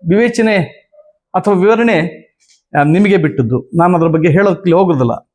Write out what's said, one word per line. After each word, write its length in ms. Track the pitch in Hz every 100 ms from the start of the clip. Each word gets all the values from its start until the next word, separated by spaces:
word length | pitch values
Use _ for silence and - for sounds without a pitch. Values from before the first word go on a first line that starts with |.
| 165
ವಿವೇಚನೆ 720 | 196 233 233 220 202 147 - _ _ _ _ _
ಅಥವಾ 200 | 185 202
ವಿವರಣೆ, 440 | 190 196 226 233 180 - - _ _ _ _ _ 147
ಆ, 20 |
ನಿಮಗೆ 340 | 147 170 208 196
ಬಿಟ್ಟದ್ದು. 540 | 151 - 113 123 - 165
ನಾನು 200 | 175 180
ಅದ್ರ 120 | 165
ಬಗ್ಗೆ 200 | 160 165
ಹೇಳೋಕ್ಕೆ 440 | 156 202 180 180
ಹೋಗೋದಿಲ್ಲ. 600 | 170 190 147 120 117 _